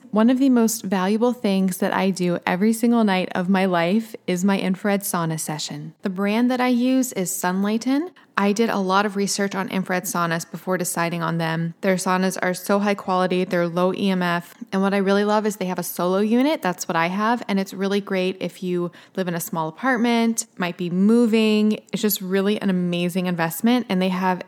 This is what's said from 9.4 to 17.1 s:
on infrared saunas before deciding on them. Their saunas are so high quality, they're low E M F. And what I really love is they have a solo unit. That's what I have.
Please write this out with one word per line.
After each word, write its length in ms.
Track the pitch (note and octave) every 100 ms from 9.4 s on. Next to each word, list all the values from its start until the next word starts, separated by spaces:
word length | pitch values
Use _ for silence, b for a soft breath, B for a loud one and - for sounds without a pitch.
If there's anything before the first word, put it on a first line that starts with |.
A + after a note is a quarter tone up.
| G3+
on 160 | G3 G3+
infrared 360 | F#3+ F3+ F3+ F3+
saunas 440 | F3 E3+ E3 -
before 280 | F3+ - F#3
deciding 440 | F3 - E3+ E3+
on 160 | E3 E3
them. 380 | D#3+ E3 E3 -
Their 160 | G3 F#3
saunas 420 | F#3+ F#3 F#3+ F#3
are 140 | F3+ F3+
so 240 | - G3+
high 160 | G#3 G3+
quality, 480 | - F#3 F#3 F3+
they're 240 | F#3 F3+ F3
low 260 | E3+ F#3
E 160 | F#3 G3
M 140 | F#3
F. 320 | F3 E3+ - - -
And 100 | F#3+
what 140 | G3 G3+
I 20 |
really 280 | F#3+ G3 G#3
love 200 | G#3+ G#3+
is 120 | G#3
they 80 | F3+
have 120 | F3+
a 60 |
solo 340 | F3 - F3+ F#3+
unit. 440 | G#3+ A#3 C#4 D#4
That's 240 | F#3 F3 -
what 80 | E3+
I 120 |
have. 360 | E3